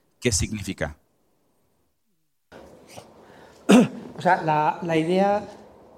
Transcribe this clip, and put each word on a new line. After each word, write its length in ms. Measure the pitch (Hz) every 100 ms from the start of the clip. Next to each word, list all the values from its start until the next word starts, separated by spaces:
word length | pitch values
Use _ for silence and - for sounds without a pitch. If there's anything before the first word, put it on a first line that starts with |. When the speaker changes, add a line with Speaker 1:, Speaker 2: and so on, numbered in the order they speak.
| _ _
Speaker 1:
¿qué 140 | 123
significa? 640 | - 113 107 95 90 76 - _ _ _ _ _ _ _ _ _ _ _ _ _ _ _ - - - - - - - - - - - -
Speaker 2:
<clears throat> 480 | 233 190 - - -
O 60 |
sea, 200 | 180 175
la, 360 | 160 151 156 -
la 160 | 170 165
idea, 500 | 160 185 202 208 208 - - - -